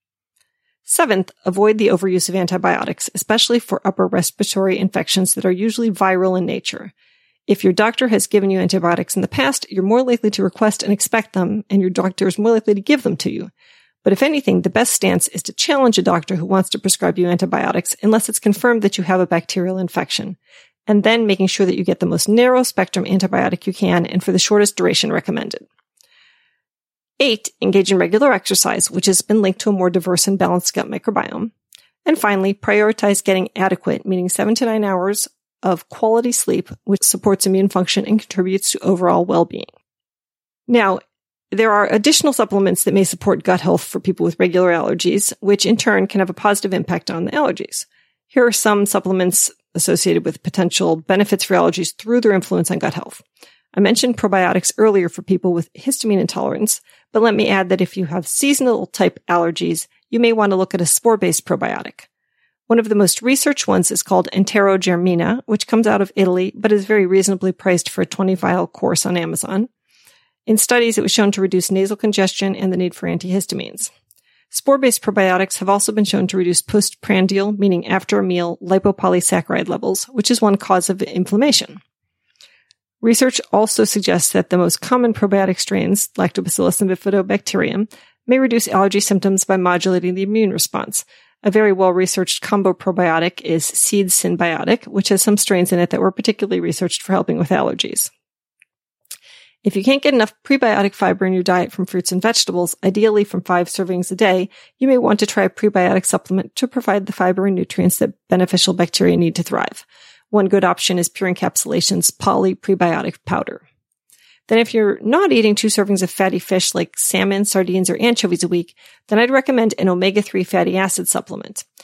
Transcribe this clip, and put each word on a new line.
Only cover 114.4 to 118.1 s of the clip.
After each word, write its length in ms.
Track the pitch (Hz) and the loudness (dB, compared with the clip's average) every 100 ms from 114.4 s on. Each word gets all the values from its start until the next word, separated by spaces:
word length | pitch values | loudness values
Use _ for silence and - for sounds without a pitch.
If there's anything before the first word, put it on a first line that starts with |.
| - | 0
Then 120 | 220 | 0
if 140 | 226 | 2
you're 260 | 226 208 - | 2 0 0
not 300 | 208 294 392 | 0 2 2
eating 240 | 254 214 208 | 2 2 2
two 120 | 220 | 0
servings 360 | 208 202 196 | 0 0 0
of 60 | 185 | -2
fatty 300 | - 190 180 | 0 -2 -2
fish 340 | - 185 - | -2 -2 0
like 240 | 180 170 - | -4 -6 -4
salmon, 480 | - 190 190 196 202 | -4 0 0 0 0
sardines, 440 | 196 180 185 180 | 0 0 0 -2
or 80 | 175 | 0
anchovies 460 | 226 | 0